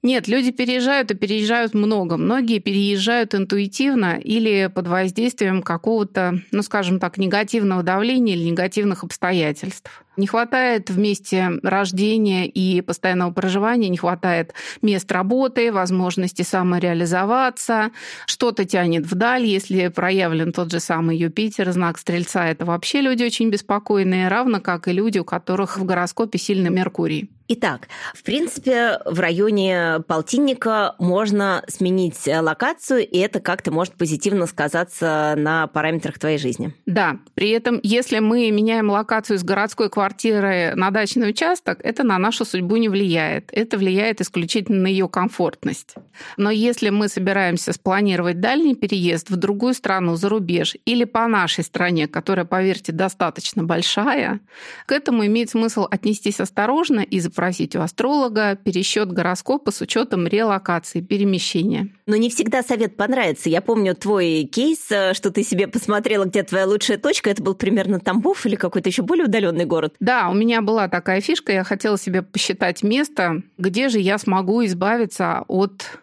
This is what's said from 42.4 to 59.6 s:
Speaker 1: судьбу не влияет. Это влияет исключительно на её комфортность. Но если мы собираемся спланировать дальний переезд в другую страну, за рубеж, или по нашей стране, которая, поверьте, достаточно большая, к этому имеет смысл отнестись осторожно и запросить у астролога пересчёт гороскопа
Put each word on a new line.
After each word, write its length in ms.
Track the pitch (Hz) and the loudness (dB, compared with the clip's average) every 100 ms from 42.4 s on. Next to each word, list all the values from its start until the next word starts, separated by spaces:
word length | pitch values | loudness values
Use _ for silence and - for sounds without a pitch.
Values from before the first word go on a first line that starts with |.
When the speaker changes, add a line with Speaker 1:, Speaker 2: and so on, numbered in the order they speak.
| 226 | -4
Speaker 1:
судьбу 320 | 185 180 226 | -2 0 2
не 100 | 220 | 2
влияет. 600 | 196 196 165 156 160 - | 2 2 2 0 -4 -4
Это 260 | - 226 220 | -4 -2 0
влияет 440 | 190 185 214 220 | 0 2 0 -2
исключительно 580 | 202 - 165 220 190 196 | -4 -4 -2 -2 0 0
на 40 | 185 | 2
её 220 | 190 190 | 2 0
комфортность. 840 | 185 185 - 170 - - - - - - - - - | 0 -2 0 -2 -2 -8 -8 -12 -20 -20 -20 -18 -2
Но 120 | 202 | 0
если 400 | 220 233 240 208 | 2 0 2 0
мы 180 | 202 208 | 2 0
собираемся 640 | 196 190 196 185 175 - | 0 0 2 2 0 -2
спланировать 680 | 175 - 190 208 180 175 175 | -4 0 2 2 2 0 0
дальний 340 | 214 269 320 | 0 2 2
переезд 560 | 254 202 202 175 165 - | 2 0 0 0 0 -2
в 60 | 185 | -2
другую 380 | 190 202 240 | 0 0 0
страну, 420 | 254 - 190 175 165 | 0 -2 0 0 0
за 140 | 196 | 0
рубеж, 480 | 214 175 175 160 - - | 0 0 0 -2 -4 -2
или 180 | 240 | 0
по 240 | 233 233 233 | 0 0 2
нашей 380 | 214 180 - 165 | 2 0 -2 -4
стране, 420 | - 180 170 151 | -2 0 2 0
которая, 380 | - - 190 170 | -2 -2 -2 0
поверьте, 480 | 185 190 185 - | 0 2 0 -4
достаточно 680 | 160 190 - 175 - - - 165 | -2 -2 0 -2 -2 -6 -4 -2
большая, 760 | 170 180 - 226 285 - 202 _ - - - - | 0 0 0 0 0 -2 -4 _ -20 -20 -18 -4
к 80 | |
этому 320 | 269 285 240 208 | -2 2 2 2
имеет 240 | 220 226 | 2 0
смысл 360 | 226 226 226 190 | 0 0 0 -2
отнестись 480 | 190 208 208 202 202 | 0 0 -2 -2 -4
осторожно 600 | 190 - 208 285 349 247 | -4 0 2 2 2 0
и 180 | 196 190 | 0 0
запросить 560 | 170 - 175 180 165 175 | -2 0 -2 -2 -4 -2
у 60 | |
астролога 760 | 175 - 254 294 254 214 208 196 | -4 -2 0 2 0 0 0 0
пересчёт 540 | 202 180 190 - 202 | -2 0 0 0 0
гороскопа 600 | 175 175 180 - 277 | 0 0 -2 -2 -2